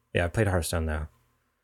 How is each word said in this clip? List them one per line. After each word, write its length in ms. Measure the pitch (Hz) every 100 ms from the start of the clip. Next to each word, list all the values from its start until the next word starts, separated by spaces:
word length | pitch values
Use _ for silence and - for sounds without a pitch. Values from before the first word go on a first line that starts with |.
| _
yeah, 120 | - 85
I've 80 |
played 140 | - 104
Hearthstone, 380 | 90 80 87 80
though. 220 | 76 78 - _ _ _ _